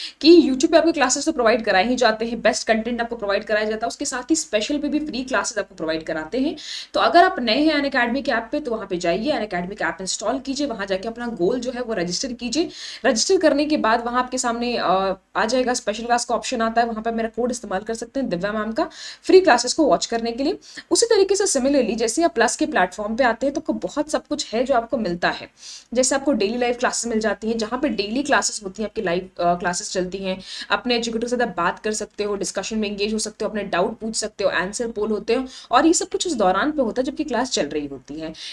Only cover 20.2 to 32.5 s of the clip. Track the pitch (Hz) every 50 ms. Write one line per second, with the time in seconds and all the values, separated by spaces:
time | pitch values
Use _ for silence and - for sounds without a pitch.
20.2 | 226 233 233 240 277 320 - - - - - - - _ 339 - 466 466 453 392
21.2 | 381 381 403 381 403 381 - 262 247 277 285 269 226 208 226 220 240 233 - 320
22.2 | 339 330 - 233 220 240 - - 302 - 226 202 180 185 - - 208 214 226 254
23.2 | 269 233 220 - 269 277 277 330 - - 233 226 - - - 294 294 302 - 254
24.2 | - _ 294 285 - - 208 233 262 262 269 233 226 - 285 233 208 175 170 175
25.2 | 190 165 143 - 123 - _ _ - - - - - _ 233 247 254 - 285 269
26.2 | 285 302 269 214 196 214 240 247 247 240 240 240 247 196 - - - 233 226 220
27.2 | 214 208 196 - 220 220 226 226 208 208 - - 302 269 214 196 208 208 226 277
28.2 | 269 277 247 202 196 - - - 208 190 190 220 214 202 - 220 190 175 175 185
29.2 | 185 - - - 175 175 175 175 202 175 180 - - - - 190 180 180 190 196
30.2 | 190 185 185 190 - - - - - - 202 214 - 247 240 226 233 240 226 220
31.2 | 240 240 247 233 240 - - 175 170 185 190 - - 214 214 - 208 - _ -
32.2 | 202 208 202 202 180 -